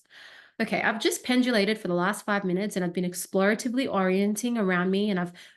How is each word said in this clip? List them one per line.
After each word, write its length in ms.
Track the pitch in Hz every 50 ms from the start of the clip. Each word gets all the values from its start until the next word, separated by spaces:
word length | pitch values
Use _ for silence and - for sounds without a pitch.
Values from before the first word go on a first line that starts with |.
| - _ - - - - - - - - _ -
Okay, 200 | 226 214 - 170
I've 180 | - - - 220
just 240 | - 339 359 - -
pendulated 560 | - 254 247 254 247 247 220 196 202 220 214
for 80 | - 185
the 80 | 175
last 280 | 175 175 185 208 202 -
five 200 | - 208 202 190
minutes, 320 | 185 175 180 196 214 208
and 100 | 196 185
I've 80 | 180 175
been 160 | 190 180 180
exploratively 800 | 175 - - - - 190 190 196 214 220 - 254 220 247 269 -
orienting 680 | - 202 190 185 185 190 202 202 208 208 - 247 240 233
around 320 | 214 185 185 180 180 190
me, 180 | 190 190 208 214
and 100 | 202 185
I've 140 | 180 175 175 - - - -